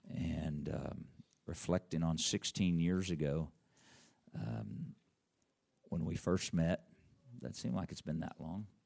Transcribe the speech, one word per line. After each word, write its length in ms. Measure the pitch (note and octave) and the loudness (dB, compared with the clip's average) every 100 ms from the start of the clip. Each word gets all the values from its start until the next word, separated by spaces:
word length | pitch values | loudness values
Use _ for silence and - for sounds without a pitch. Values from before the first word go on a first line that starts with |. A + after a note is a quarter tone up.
| - | -8
and, 560 | - E2 D#2+ D#2+ D2 C#2+ | -4 -2 0 -2 -2 -2
um, 360 | C#2+ C2+ - - - - _ - | -4 -4 -8 -12 -18 -20 _ -10
reflecting 560 | E2 - F2+ - D#2+ | -6 2 0 2 2
on 140 | E2 D#2+ | 2 2
sixteen 640 | - G#2 - - F#2 E2+ | 2 0 -2 2 4 6
years 280 | E2+ F#2 F#2 | 4 4 2
ago, 400 | E2 D2 D#2 D2+ _ _ _ - - - _ - - | 0 2 2 -2 _ _ _ -20 -20 -20 _ -12 -6
um, 580 | A2 A2+ G#2 - - - _ _ _ _ _ _ _ _ | -4 -4 -6 -8 -10 -12 _ _ _ _ _ _ _ _
when 200 | - F2 | -6 -2
we 140 | E2+ E2+ | 0 0
first 360 | - F#2+ - | 2 2 2
met. 300 | E2+ E2 F2 - - - - - A#2+ | 4 4 2 -4 -20 -20 -20 -20 -10
That 140 | - - | -10 -4
seemed 200 | - - | -2 -2
like 180 | E2 | -2
it's 80 | - | -6
been 180 | - D#2+ | -4 -4
that 160 | D#2+ - | -4 -8
long. 280 | D#2 F#2 G#2 _ | -8 -8 -10 _